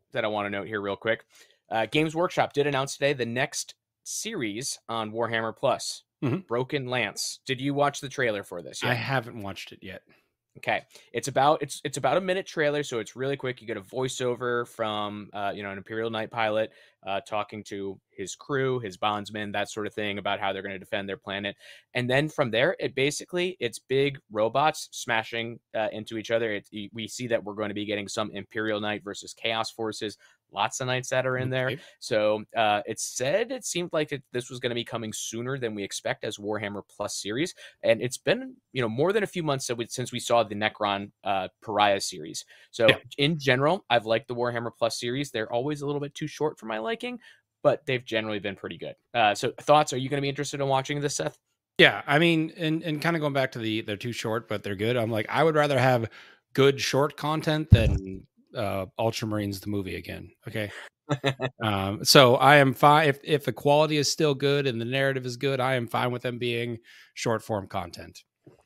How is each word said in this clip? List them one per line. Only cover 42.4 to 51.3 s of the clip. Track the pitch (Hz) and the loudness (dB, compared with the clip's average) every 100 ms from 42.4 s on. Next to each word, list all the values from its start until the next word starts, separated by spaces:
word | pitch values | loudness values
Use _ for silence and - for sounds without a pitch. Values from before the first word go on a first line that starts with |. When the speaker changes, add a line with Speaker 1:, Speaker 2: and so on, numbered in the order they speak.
| - - - | -14 -20 -10
Speaker 1:
So | - 117 | 4 4
Speaker 2:
Yeah. | - - - | 4 -2 0
Speaker 1:
in | 143 165 | 0 2
general, | 135 127 143 196 - | 2 4 4 2 2
I've | 120 107 | 2 2
liked | 113 - | 0 -2
the | 120 | -4
Warhammer | 120 117 117 - | -2 -2 -6 -2
Plus | 117 - | -2 -2
series. | 120 131 143 | -4 -4 -4
They're | 117 110 | -4 -2
always | 120 139 147 | -2 -2 -4
a | 143 | -4
little | 143 | -4
bit | 143 - | -6 -8
too | 151 | -8
short | - 151 - | -2 -4 -4
for | 220 | -6
my | 214 | -4
liking, | 226 226 247 247 - - _ _ | -4 -6 -6 -10 -16 -20 _ _
but | 147 117 - | 2 2 0
they've | 127 127 | -4 0
generally | 110 110 104 | -2 -2 -2
been | 101 95 | -4 -6
pretty | 98 90 | -8 -8
good. | 78 - _ | -10 -12 _
Uh, | 123 107 101 | 2 2 2
so | 123 - | -2 -2
thoughts, | - 147 151 | 4 6 4
are | 127 | -2
you | 131 | -4
gonna | 143 | -2
be | 139 | -2
interested | 139 139 143 | -4 -6 -4
in | 135 | 0
watching | 135 135 147 | 0 0 -4
this, | 143 - | -2 -2
Seth? | 156 | -4